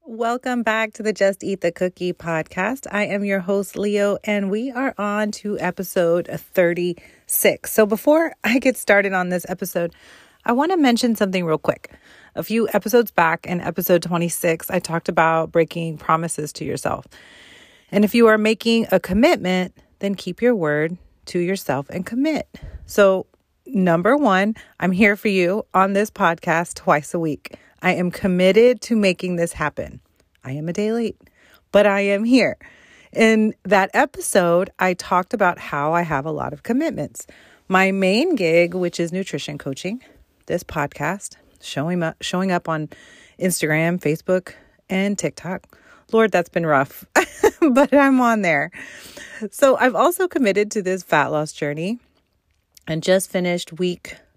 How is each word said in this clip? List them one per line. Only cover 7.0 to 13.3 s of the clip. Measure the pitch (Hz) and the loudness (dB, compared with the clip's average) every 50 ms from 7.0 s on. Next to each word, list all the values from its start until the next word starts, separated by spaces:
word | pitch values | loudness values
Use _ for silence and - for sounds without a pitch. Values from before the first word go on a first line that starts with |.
| - - _ _ _ _ - - - 208 156 - - - | -14 -20 _ _ _ _ -6 0 2 0 0 0 -6 -4
So | - - 220 | 2 2 2
before | 202 220 214 - 294 302 320 330 311 - _ - | 2 2 -2 2 4 4 4 4 0 -4 _ -2
I | 214 233 269 | 0 0 2
get | - 269 247 | 2 0 -2
started | - - - 208 202 196 196 190 | 0 0 2 2 4 4 2 0
on | 185 180 180 | -2 -2 0
this | 180 180 - | -2 -4 -4
episode, | - 185 - 202 175 - 180 170 170 - _ - - - - - _ _ _ _ | -6 -8 -8 -8 -6 -4 -4 -4 -4 -8 _ -20 -20 -20 -20 -20 _ _ _ _
I | - | -2
want | 240 240 294 330 | 0 0 2 0
to | 381 | 2
mention | 359 294 254 240 226 - 247 226 | 2 4 2 2 2 2 0 0
something | - 214 196 185 185 175 | 0 -2 -2 0 -2 0
real | 165 156 | 0 -2
quick. | 151 _ - - - - - - - _ - - - - - _ | 0 _ -2 -2 -2 -6 -20 -20 -20 _ -20 -20 -20 -20 -14 _
A | - 170 | -10 -6
few | - 214 233 226 - - | -2 -2 0 0 0 0
episodes | 208 - 220 220 240 233 202 | -2 -2 4 2 2 2 2
back | _ - 170 160 | _ 2 2 2